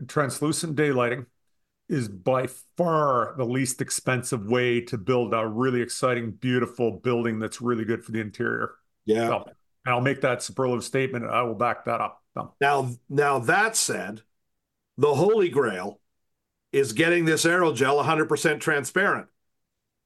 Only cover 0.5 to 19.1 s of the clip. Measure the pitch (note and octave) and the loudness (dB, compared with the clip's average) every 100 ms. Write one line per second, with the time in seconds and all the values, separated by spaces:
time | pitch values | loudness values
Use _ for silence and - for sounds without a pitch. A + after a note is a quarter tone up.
0.5 | D3+ E3+ C#3+ D3 B2+ A#2+ C3 - _ _ | -2 -2 0 2 2 0 -2 -8 _ _
1.5 | _ _ _ - D3 G#2+ F#2+ C3 B2+ C3 | _ _ _ -4 -2 -2 -4 0 0 0
2.5 | - - - F3 D#3 C#3+ B2 A2 C3+ A#2+ | -8 -10 -2 2 2 2 2 0 -2 -2
3.5 | C3 B2 - C#3+ - - B2+ - A#2+ G2+ | 0 -2 -4 -6 -4 -2 -2 -2 -4 0
4.5 | B2 B2 A#2+ A#2+ A#2+ F2+ B2+ A2+ A2+ A2 | 2 2 0 -2 -6 0 0 2 0 -2
5.5 | G#2+ C3 B2 A#2 - B2+ A#2+ A2+ F#2+ B2+ | 0 0 0 -2 -2 0 0 -4 -4 0
6.5 | B2 A#2+ - A#2 F#2 B2+ A#2+ A#2 A2 G#2+ | 0 0 0 -2 0 -2 0 0 -2 -6
7.5 | - A#2+ A2+ G#2+ A2+ - A2+ G#2+ - A#2 | -4 -2 -2 -2 -4 -4 -6 -6 -4 -4
8.5 | A#2 A2+ - _ _ - A2 - G2+ - | -2 -6 -10 _ _ 0 2 2 -2 -4
9.5 | - _ _ B2+ B2 C3 C3+ C3+ B2 - | -20 _ _ -2 0 2 2 0 -2 -4
10.5 | G#2 B2+ A#2 - C3+ C3 B2 A2+ A2 A#2+ | -2 0 -2 -2 -2 -2 -4 -2 -2 -2
11.5 | G#2+ A#2+ G#2+ A#2+ A#2 G#2 - _ - - | 0 -2 -2 -4 -2 -4 -8 _ -10 -8
12.5 | - C#3+ C#3+ B2+ A#2+ - C#3 C#3+ C3+ A#2 | 0 2 2 -2 -8 -6 0 2 2 2
13.5 | F#3 G#3+ - - G#2+ F#2+ A2 _ _ _ | 2 2 0 -2 -4 -6 -12 _ _ _
14.5 | _ _ _ _ - D3 C#3 F#3+ A3+ F3 | _ _ _ _ 0 2 4 4 4 2
15.5 | C3 A#2+ F#2 G2 - _ _ _ _ _ | 2 0 -2 -8 -12 _ _ _ _ _
16.5 | _ _ C3+ B2+ A2 E3 F3 D#3+ D#3 E3 | _ _ 0 0 2 2 2 2 2 2
17.5 | F3+ E3+ B2 C3+ C#3+ C#3 D#3 D#3 D3 E3 | 4 2 2 2 2 2 2 2 2 0
18.5 | D3 D#3+ C#3+ B2+ F3+ G3 | 0 0 -2 0 0 0